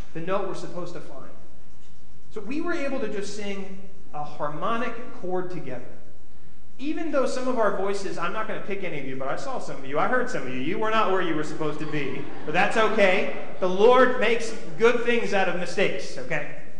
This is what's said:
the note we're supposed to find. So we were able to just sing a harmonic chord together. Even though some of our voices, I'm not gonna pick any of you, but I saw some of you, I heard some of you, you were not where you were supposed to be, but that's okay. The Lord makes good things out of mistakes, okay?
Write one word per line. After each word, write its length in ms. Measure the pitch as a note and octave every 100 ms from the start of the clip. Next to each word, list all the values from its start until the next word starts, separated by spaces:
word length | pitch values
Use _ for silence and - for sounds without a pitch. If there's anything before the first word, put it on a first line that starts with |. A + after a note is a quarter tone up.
| -
the 60 | D#3+
note 260 | E3+ G3 F#3+
we're 60 |
supposed 400 | E3 - C3 D3
to 60 | D3+
find. 320 | - C3 - - - - - - - - - - -
So 120 | A3
we 200 | G3+ D4
were 120 | F4
able 260 | D#4+ C#4 B3+
to 80 | G#3+
just 280 | G3+ - G#3
sing 440 | G3+ G3 F#3+ - - - -
a 100 | D3+
harmonic 720 | D3 - D3+ D3+ F3+ A#3 A#3+ - - -
chord 300 | F3+ F#3 F3
together. 380 | E3+ C3 B2 - - - - - - - - - -
Even 340 | C#4 D#4+ E4
though 140 | C#4 A#3+
some 220 | B3+ B3+
of 100 | A#3
our 180 | G#3 F#3+
voices, 440 | G3 G3+ F3+ E3+
I'm 140 | E3+
not 140 | G#3+ G#3+
gonna 140 | E3
pick 220 | - G3
any 160 | F3+ D3+
of 60 | C3
you, 100 | C3
but 120 | C3+
I 80 | D3
saw 220 | C#4 A#3+
some 200 | - C3+
of 80 | C3+
you, 120 | D3
I 100 | G3+
heard 220 | B3+ -
some 140 | D#3
of 100 | C3
you, 60 | B2+
you 180 | C#3+ A3
were 140 | A3
not 200 | A3 F#3+
where 100 | F#3+
you 140 | E3+ D3+
were 80 |
supposed 360 | D3+ D3+ D3+ D3
to 60 | D3
be, 320 | D3 C3 C3 C#3 - -
but 80 |
that's 240 | E3 G3+ A#3
okay. 580 | G#3+ G#3 G3 F#3+ A#3+ - - -
The 100 | F#3
Lord 500 | F#3 A3 B3+ B3+ G#3
makes 340 | G#3 A3+ - - - D#3
good 260 | A3+ A#3+ A#3
things 280 | A#3 G3
out 160 | G3 F#3
of 60 | F3
mistakes, 580 | F3 - F3 - - -
okay? 420 | - D#3 D3 - -